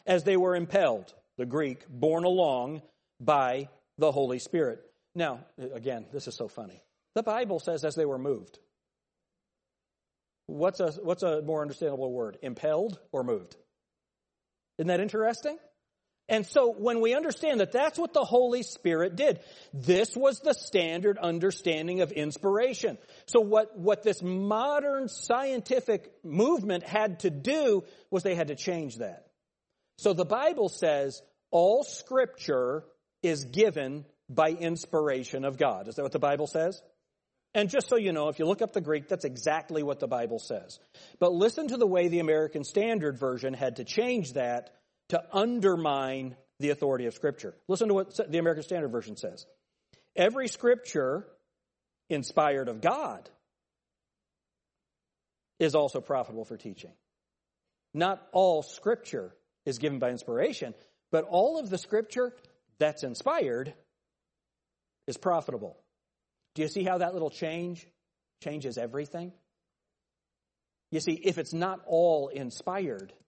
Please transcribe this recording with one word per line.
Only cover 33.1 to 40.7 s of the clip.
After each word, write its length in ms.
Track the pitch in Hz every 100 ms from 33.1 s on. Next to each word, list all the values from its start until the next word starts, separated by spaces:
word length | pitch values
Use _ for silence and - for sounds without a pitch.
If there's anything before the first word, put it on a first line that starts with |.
| _
is 220 | 170 151 135
given 600 | 139 214 156 135 147 143 _ -
by 200 | 135 156
inspiration 920 | 165 170 170 - 160 151 131 123 139
of 140 | 139 131
God. 300 | 143 95 98
Is 80 | 110
that 80 |
what 80 | 139
the 80 | 147
Bible 260 | 143 143 147
says? 360 | 160 165 190 - _ _ _ _ _ _
And 160 | 208 208
just 180 | 214 -
so 80 | 240
you 160 | 196
know, 160 | 160 151
if 100 | 143
you 80 | 160
look 160 | 202
up 120 | 220
the 80 | 208
Greek, 260 | 151 156 147
that's 160 | 175
exactly 580 | 143 127 156 156 151 156
what 200 | 143 139
the 80 | 131
Bible 300 | 123 117 113
says. 380 | - 110 -